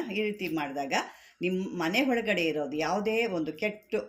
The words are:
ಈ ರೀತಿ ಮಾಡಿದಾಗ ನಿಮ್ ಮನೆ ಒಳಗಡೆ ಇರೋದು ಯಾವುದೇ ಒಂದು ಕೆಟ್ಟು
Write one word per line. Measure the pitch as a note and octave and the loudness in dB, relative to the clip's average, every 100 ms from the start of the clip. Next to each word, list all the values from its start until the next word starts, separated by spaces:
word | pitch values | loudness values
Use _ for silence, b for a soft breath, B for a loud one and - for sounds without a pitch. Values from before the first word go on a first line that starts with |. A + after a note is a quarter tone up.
| C#4+ | -2
ಈ | G3 | -2
ರೀತಿ | G#3+ G#3 F#3 | -2 -2 -4
ಮಾಡಿದಾಗ | D#3 C#3+ C#3 C#3 G#3 - B B B | -2 -2 -4 0 0 0 B B B
ನಿಮ್ | F3 F#3 F#3+ F3+ | 0 0 -2 -2
ಮನೆ | D#3+ G#3+ | 2 4
ಒಳಗಡೆ | C4+ A#3 G#3+ F#3 | 4 2 2 2
ಇರೋದು | E3 D3+ C#3 D3+ | 2 0 -2 0
ಯಾವುದೇ | D#3 G3 G#3 A3+ A#3 | 0 2 2 2 2
ಒಂದು | F3+ D#3 | 0 -2
ಕೆಟ್ಟು | D3+ G#3+ G#3 - G#3+ | -2 -4 -4 -4 -4